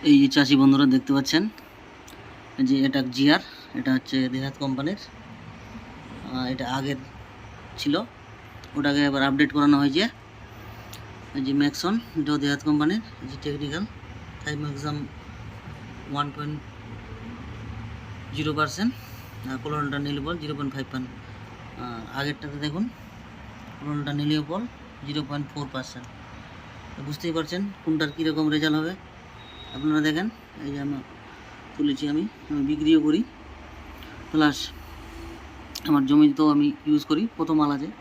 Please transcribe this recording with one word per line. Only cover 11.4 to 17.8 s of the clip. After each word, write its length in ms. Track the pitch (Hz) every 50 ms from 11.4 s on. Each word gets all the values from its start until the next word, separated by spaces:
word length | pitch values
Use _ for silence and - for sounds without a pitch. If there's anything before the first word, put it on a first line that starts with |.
| 135
যে 60 | 135 139 143
ম্যাক্সন, 340 | 143 143 139 - - 175 208 226 233 - -
এটাও 200 | 165 147 143 147 147
দেহাত 220 | 143 143 143 139 - 151
কোম্পানির। 340 | 151 147 151 156 185 226 226 - - - -
এই 40 | -
যে 80 | - - -
টেকনিক্যাল 420 | 147 143 143 147 143 139 170 208 214 - - - - - - - - - -
থাই 140 | - 151 147
ম্যাক্সাম 400 | 147 151 147 143 139 143 151 147 147 147 - - - - - - - - - - - - - - - - - - - - -
ওয়ান 160 | 139 143 143 143 139
পয়েন্ট 220 | 147 147 147 151 147 - - - - - - - - - - - - 113 - - - - - - - - - - -